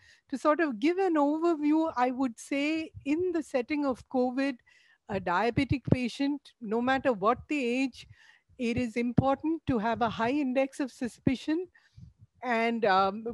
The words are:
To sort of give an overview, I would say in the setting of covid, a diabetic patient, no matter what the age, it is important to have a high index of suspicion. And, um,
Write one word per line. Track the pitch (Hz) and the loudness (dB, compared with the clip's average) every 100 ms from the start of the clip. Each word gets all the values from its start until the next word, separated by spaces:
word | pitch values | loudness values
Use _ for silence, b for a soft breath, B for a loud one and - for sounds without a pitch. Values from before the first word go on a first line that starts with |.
| b b _ | b b _
To | 262 | 0
sort | 311 302 | 2 2
of | 311 208 | 0 0
give | 285 359 | 0 2
an | 381 311 | 2 4
overview, | 285 311 339 302 294 311 320 | 2 2 0 2 2 4 2
I | 247 254 | 0 -2
would | 254 262 - | 0 -4 -4
say | - 277 294 320 320 - | -6 -2 -2 -2 -6 -8
in | 277 311 370 | -4 0 0
the | 330 | -2
setting | - 262 233 302 | -2 -4 -2 -2
of | 277 240 - | -2 -4 -4
covid, | 254 254 247 277 254 b b b b - | 0 0 0 -2 -4 b b b b -6
a | 190 | -4
diabetic | 180 175 233 233 269 269 - | 0 0 2 0 0 -2 2
patient, | - 247 - 277 285 - _ | 2 2 -2 -2 -2 -8 _
no | 220 226 | -4 -2
matter | 247 262 269 | 0 2 0
what | 208 202 247 - | 2 0 0 -2
the | 294 | -2
age, | 240 247 269 - - b b b b - | 0 0 -2 -6 -20 b b b b -6
it | 233 240 | -2 -2
is | 240 240 | -2 -2
important | 240 233 269 269 311 330 - | 0 2 2 0 -2 -2 -2
to | 240 | -2
have | 226 220 | -2 0
a | 226 | -2
high | 175 233 | -2 -2
index | 294 262 254 269 - | 0 0 0 -2 -4
of | 262 | -8
suspicion. | - 240 - - 254 - 320 359 b b b b _ - _ | -6 -10 -2 -2 -2 -2 -4 -4 b b b b _ -20 _
And, | 254 226 233 233 208 | -2 0 0 2 4
um, | 190 196 208 226 | 4 4 0 -6